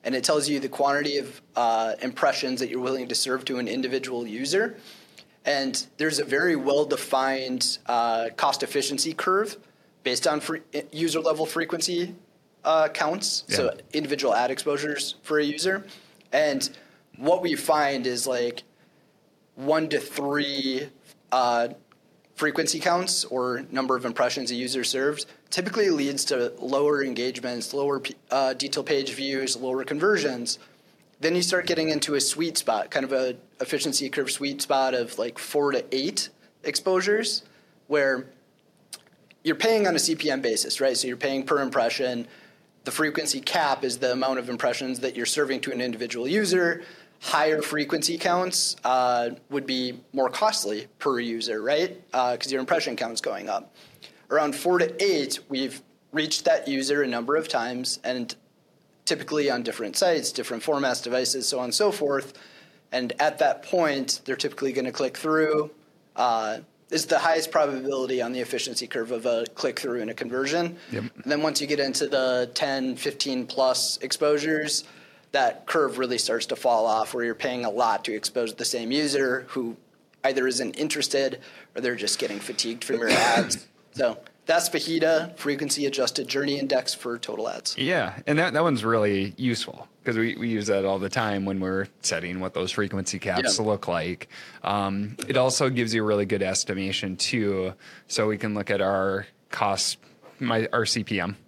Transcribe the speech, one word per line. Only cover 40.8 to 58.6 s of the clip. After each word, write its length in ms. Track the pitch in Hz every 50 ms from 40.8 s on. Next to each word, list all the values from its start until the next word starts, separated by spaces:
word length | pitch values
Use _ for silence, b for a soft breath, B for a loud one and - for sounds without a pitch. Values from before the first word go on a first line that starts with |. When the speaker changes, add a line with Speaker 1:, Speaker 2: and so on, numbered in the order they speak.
Speaker 1:
right? 160 | 139 135 123
So 120 | 117 - 127
you're 80 | 123
paying 260 | 120 - 131 135 135 131
per 160 | - 160 143
impression. 680 | 139 127 - 139 117 117 113 - 135 127 123 120 120 B B B B B B B B B B _ _
The 60 | 131
frequency 500 | - - 156 151 147 - 156 151 - 135
cap 420 | 123 - - 180 156 143 135 127 -
is 140 | 131 120 123
the 140 | 135 127
amount 260 | 123 131 131 135 131 127
of 100 | 120 123
impressions 520 | 123 113 - 127 120 - 139 127 131 120
that 160 | 123 131 -
you're 100 | 113 120
serving 340 | - - - 143 131 135 120
to 100 | - 135
an 80 | - 120
individual 480 | 123 127 113 110 120 117 117 120 120 135
user. 540 | 170 214 214 185 180 185 175 170 170 170 B B B B B B B B
Higher 420 | - - - 156 151 156 156 151
frequency 540 | 147 - 151 151 147 139 175 156 147 - 175
counts, 600 | 160 - 185 175 180 185 185 175 - - - - - -
uh, 460 | 123 127 127 127 123 123 120 120 117 - - _ _
would 160 | 139 143 131
be 320 | 131 131 127 127 127 123 120 - _
more 160 | - 135 131 127
costly 560 | 127 - 208 220 214 - - 101 107 107 107 - _ _
per 180 | - 147 131 120
user, 420 | 120 117 113 113 110 120 110 107
right? 400 | 107 123 147 151 175 180 180 - - _
Uh, 240 | - 127 127 123 123
'cause 160 | 120 - 135
your 80 | 131 131
impression 340 | 131 127 - 165 147 156 120
count's 260 | - 127 117 117 113
going 280 | - 135 104 98 101 113
up. 260 | 101 101 - - B B B B B B B B B B B B
Around 240 | 131 151 156 147 139
four 240 | - - 175 180 180
to 160 | 175 160 175 - 196
eight, 360 | 202 175 151 139 135 - - - _
we've 340 | 143 131 135 127 - - - _ _ _ _ _
reached 320 | - 156 156 156 - - -
that 240 | 175 165 147 - 139
user 340 | 139 135 135 135 143 143
a 40 | 143 127
number 260 | 120 120 120 123 143
of 120 | 160 156 156
times, 500 | - 131 113 123 127 123 127 123 - - -
and 300 | 117 127 127 120 113 - - _ _ _ _